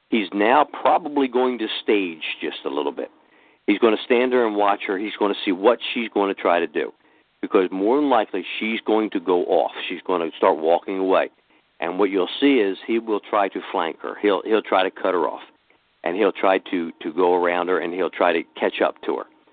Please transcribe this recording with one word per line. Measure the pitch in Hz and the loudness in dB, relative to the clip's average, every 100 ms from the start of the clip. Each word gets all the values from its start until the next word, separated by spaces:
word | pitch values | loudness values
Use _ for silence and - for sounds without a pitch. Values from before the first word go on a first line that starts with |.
| _ | _
He's | 117 92 | -2 -2
now | 101 107 139 | 0 4 4
probably | - - 131 175 156 143 131 | 2 0 0 0 0 -2 0
going | 123 127 120 | 0 0 -2
to | 107 - | -6 -4
stage | - 104 90 78 - - | 0 0 0 -6 -10 -8
just | 78 - 78 | -8 -8 -6
a | |
little | 71 71 | -4 -4
bit. | 67 64 _ _ _ _ _ - | -6 -10 _ _ _ _ _ -2
He's | 101 | 2
gonna | 113 107 | 2 2
stand | - 120 127 | 2 2 2
there | 127 113 | 2 0
and | 104 | 2
watch | 101 101 - | 0 0 -2
her. | 95 | -4
He's | 107 - | -6 -2
gonna | 104 92 101 | -2 0 -2
see | |
what | 90 107 117 - | 2 2 2 -2
she's | 123 110 | -6 -4
gonna | 104 98 | -2 -2
try | 95 95 87 | 0 2 2
to | 82 | 0
do, | 78 60 - _ _ _ _ | -2 -6 -8 _ _ _ _
because | - 101 92 | 0 2 2
more | 95 104 139 | 0 0 2
than | 143 | 2
likely | 117 104 95 - - | 2 0 -6 -8 -8
she's | 110 113 | -6 -4
going | - 110 107 | 0 0 0
to | 95 | -2
go | 82 90 - | 0 0 4
off. | 87 - - - | 2 2 -4 -10
She's | 87 - | -8 -4
gonna | 90 82 - | -2 -2 0
start | 98 78 | 2 2
walking | 80 87 - 95 | 2 2 0 -2
away. | 95 87 67 _ _ _ _ - | 2 2 0 _ _ _ _ -10
And | 85 95 | -6 0
what | 101 | 0
you'll | 95 92 - | 0 -2 2
see | 143 131 | 4 4
is | 98 92 - | 2 -2 -2
he | 113 | -2
will | 113 101 | -2 -4
try | - 107 95 | -2 0 0
to | 95 - | -4 -4
flank | 95 82 - | -2 -2 -4
her. | 55 - | -10 -2
He'll, | 104 95 | 2 2
he'll | 104 107 | 2 -2
try | - 98 | 2 0
to | 92 | 0
cut | - 95 | -2 -2
her | 90 73 | 0 -2
off, | - - _ _ _ _ _ | -4 -14 _ _ _ _ _
and | - 92 | -4 0
he'll | 98 | 0
try | - 98 92 - | 2 2 2 0
to, | 90 82 - | -6 -6 -8
to | 85 | -6
go | 80 90 90 | 0 2 4
around | 87 87 87 | 2 0 0
her, | 90 | -2
and | 85 | -2
he'll | 90 82 | -4 -4
try | - 90 | 0 2
to | 85 - - | 2 -4 -4
catch | 101 - | -4 0
up | 71 - | -2 -2
to | - 64 | -6 -6
her. | - _ _ | -8 _ _